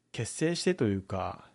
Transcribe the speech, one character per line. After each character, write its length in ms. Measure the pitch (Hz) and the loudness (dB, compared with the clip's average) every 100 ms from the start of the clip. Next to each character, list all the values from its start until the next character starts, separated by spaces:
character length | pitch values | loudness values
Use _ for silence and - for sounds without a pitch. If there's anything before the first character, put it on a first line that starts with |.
| _ | _
結 220 | - 110 | -6 -6
成 220 | - 160 170 | 0 0 2
し 80 | |
て 100 | 185 | 0
と 100 | 180 | 2
い 120 | 110 98 | 2 2
う 60 | |
か、 420 | - 95 90 - - | -2 -4 -4 -6 -16